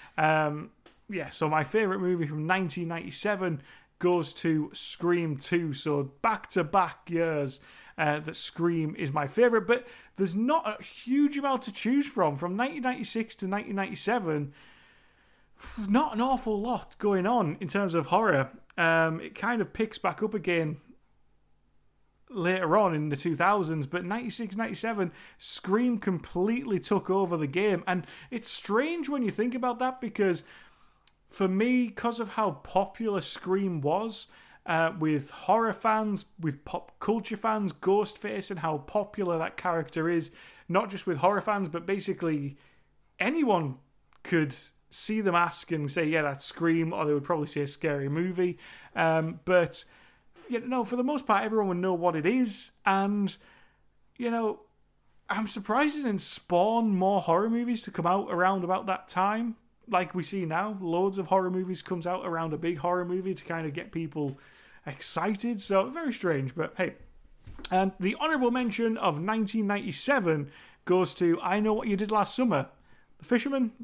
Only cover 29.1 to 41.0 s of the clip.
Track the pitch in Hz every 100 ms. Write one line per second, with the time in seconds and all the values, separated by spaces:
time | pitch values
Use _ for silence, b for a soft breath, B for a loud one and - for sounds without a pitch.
29.1 | 285 220 - 240 247 254 233 254 254 233
30.1 | - 196 165 - B B B B B B
31.1 | B _ - 190 190 233 254 233 - 233
32.1 | 226 214 - 208 143 - 185 202 - 226
33.1 | 196 - - 180 190 196 165 139 180 220
34.1 | 208 - B B B - 165 165 185 156
35.1 | 147 143 - - 220 226 220 226 214 214
36.1 | 202 - - 160 143 - 180 - - -
37.1 | 226 202 208 226 214 196 - 185 202 208
38.1 | - 208 214 - 180 160 151 - 214 202
39.1 | - 185 165 160 - 185 165 160 165 165
40.1 | 170 - B B B B 180 226 196